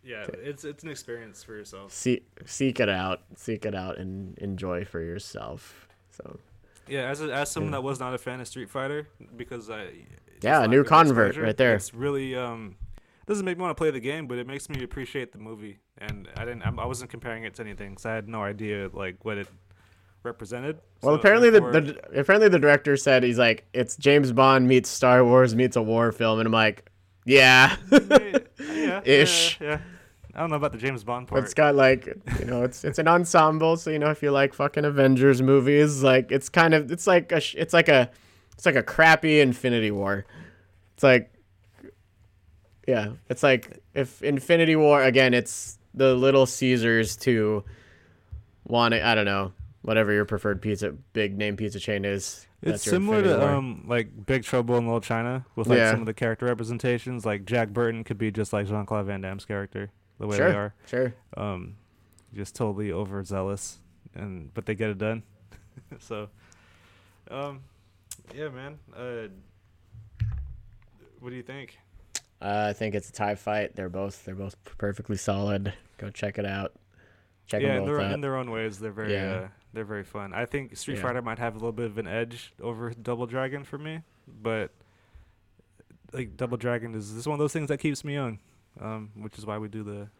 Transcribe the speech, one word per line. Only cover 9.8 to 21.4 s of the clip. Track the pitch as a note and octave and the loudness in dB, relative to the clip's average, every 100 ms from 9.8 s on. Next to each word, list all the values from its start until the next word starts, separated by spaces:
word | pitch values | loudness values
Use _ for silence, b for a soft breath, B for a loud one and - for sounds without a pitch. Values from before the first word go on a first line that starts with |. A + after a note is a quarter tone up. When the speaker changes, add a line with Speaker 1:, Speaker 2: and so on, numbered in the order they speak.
| F#2 | -14
Speaker 1:
just | D#2 - - _ _ | -18 -20 -20 _ _
Speaker 2:
Yeah, | G#2+ D3+ | 0 2
Speaker 1:
lack | A#2 | 4
Speaker 2:
new | C3 | 4
Speaker 1:
of | C#3 | 6
Speaker 2:
convert | D#3 D#3+ A#2+ G2+ | 6 6 4 2
Speaker 1:
exposure, | D3+ A2+ | 0 -4
Speaker 2:
right | G#2+ | 0
there. | B2+ | 2
Speaker 1:
it's | G#2+ F#2+ | 2 -2
really, | A2+ C#3 C#3 C3+ B2+ | -8 -6 -6 -6 -8
um, | B2 A#2 G#2+ F#2 - b b b | -8 -10 -16 -16 -16 b b b
doesn't | - G#3 F#3 | -8 -6 -4
make | F3 | -4
me | |
wanna | F3+ | -6
play | D3 D#3+ | -2 -2
the | C3+ | -2
game, | A#2+ D#3 D3 | -6 -8 -8
but | B2 | -10
it | B2 | -10
makes | C#3 - | -12 -12
me | C#3 | -10
appreciate | B2+ - B2+ C#3+ B2 | -10 -10 -10 -10 -10
the | G#2 | -14
movie. | G#2+ A2 G#2 G2 _ _ | -18 -16 -16 -20 _ _
And | G#2 G#2 F#2+ - | -14 -14 -14 -12
I | |
didn't, | A2+ A#2+ A2 | -10 -12 -14
I'm, | F2 | -12
I | |
wasn't | A#2 B2 B2 | -10 -12 -14
comparing | A#2 A#2+ A2+ | -16 -14 -12
it | A2+ | -14
to | - | -16
anything, | G#2+ G2 G2+ | -16 -16 -18
'cause | G2 | -14
I | A2+ | -10
had | A2+ G#2 | -10 -10
no | A2+ | -10
idea, | G2+ G2+ G#2+ G#2 F#2+ | -10 -8 -8 -8 -10
like, | - F#2+ F#2 | -10 -12 -10
what | A2 G#2 | -10 -10
it | G2 _ _ _ _ _ _ _ | -10 _ _ _ _ _ _ _
represented. | A#2+ A2+ G2+ A#2+ C#3 D#3 _ _ | -14 -14 -12 -10 -10 -12 _ _
Speaker 2:
Well, | C3 | 0
Speaker 1:
So | D3+ | 4
Speaker 2:
apparently | G3+ A3+ | 6 8